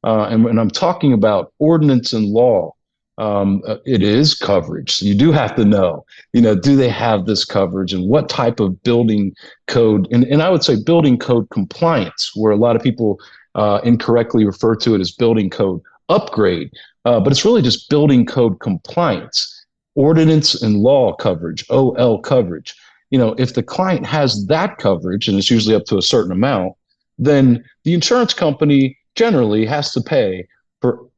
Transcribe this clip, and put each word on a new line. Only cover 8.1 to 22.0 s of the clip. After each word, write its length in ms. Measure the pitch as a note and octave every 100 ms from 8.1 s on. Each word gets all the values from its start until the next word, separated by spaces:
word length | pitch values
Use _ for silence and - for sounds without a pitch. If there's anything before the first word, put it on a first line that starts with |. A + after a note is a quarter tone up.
| C#3+ -
type 320 | - A#2+ A#2
of 220 | G2+ F#2
building 520 | A#2+ A#2+ A2+ G#2+ G2 - - - -
code? 400 | A#2+ A2+ G#2+ -
And, 120 | A#2+
and 180 | B2+ C#3+
I 80 | E3+
would 140 | F3
say 180 | - A#2
building 360 | G#2+ E3+ D3 B2
code 300 | - A#2+ A2+
compliance, 800 | - F#2+ - E3 D3 F#2+ - -
where 180 | G2+ A2
a 60 | G#2
lot 180 | A#2 A2+
of 60 |
people, 380 | C3 A2+ A2 G2 - - _ -
uh, 240 | G#2 G2+
incorrectly 600 | A#2+ A#2 - A#2 A2+ A2+ G#2
refer 300 | F#2 A2+ A2+
to 200 | - G#2+
it 60 |
as 100 | F2+
building 380 | - A#2 A2 F#2+
code 320 | - G2 F2 _ _ -
upgrade, 640 | G3 - - G2+ E2+ C2+ - - _ -
uh, 140 | A#2
but 120 | G2
it's 140 | C3+ G#3+
really 160 | A#3
just 280 | B2+ - -
building 360 | D3 D3+ B2+ A#2
code 340 | - A2+ F2+
compliance, 1040 | - F#2 - - E3+ F#2+ - - - - _ _ _ -
ordinance 680 | C#3 D#3+ D#3+ D#3 D3 -
and 160 | A2+ G#2
law 360 | A2+ C#3 A2+
coverage, 520 | - G#2+ E2+ E2 D#2+ -
O 220 | B2+ C3
L 260 | -